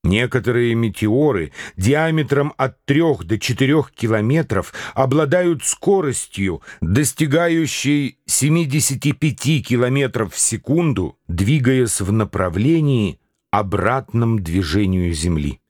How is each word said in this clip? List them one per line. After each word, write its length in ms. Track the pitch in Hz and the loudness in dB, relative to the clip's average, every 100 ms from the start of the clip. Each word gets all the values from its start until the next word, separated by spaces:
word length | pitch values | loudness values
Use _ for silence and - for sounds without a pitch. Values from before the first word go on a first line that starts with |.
Некоторые 680 | - 101 127 127 107 120 120 | 2 0 0 -2 0 0 0
метеоры 760 | 113 113 - 107 120 151 101 76 - - - | 0 -2 -2 0 2 2 0 -4 -10 -16 -2
диаметром 760 | 98 147 160 156 127 143 147 - | 0 2 2 0 0 0 -2 -2
от 280 | 131 - | -4 -4
трёх 400 | - 143 165 110 | 0 2 2 0
до 140 | 85 107 | -2 -4
четырёх 540 | - 117 135 156 - | -2 0 2 2 0
километров 800 | - 113 110 107 156 147 101 - - - | -6 -2 0 2 0 0 -2 -4 -12 -10
обладают 680 | - 131 143 151 180 175 151 | -2 0 2 2 2 2 -2
скоростью, 960 | - - - 196 151 - - - 95 78 - - | -4 -2 0 2 0 -6 -8 -4 -4 -4 -12 -6
достигающей 1400 | 82 107 147 - 151 151 170 165 156 - 139 147 139 _ - | 0 2 0 -2 0 2 2 0 -2 -2 0 0 -2 _ -4
семидесяти 880 | - 135 165 156 143 - 135 151 | 0 2 2 0 0 -2 -2 -2
пяти 500 | 135 156 - 135 156 | 0 -2 0 0 0
километров 720 | - 127 123 139 131 113 101 | 0 0 2 2 0 -2 -4
в 40 | - | -2
секунду, 760 | - 113 - 160 165 107 85 - - | -2 -2 0 0 2 0 -4 -8 -8
двигаясь 720 | 85 98 151 123 131 117 - | -2 2 2 2 2 0 -2
в 100 | 95 | 0
направлении, 1080 | 110 104 90 92 85 127 165 147 127 98 - _ _ _ | 0 0 -2 -2 0 2 2 2 2 0 -4 _ _ _
обратном 880 | 101 101 95 95 127 - 117 117 113 | -2 0 0 0 0 -2 0 0 0
движению 720 | 82 90 85 92 98 92 87 | 0 -2 0 0 2 0 0
Земли. 480 | 80 85 82 73 69 | 0 0 0 -2 -8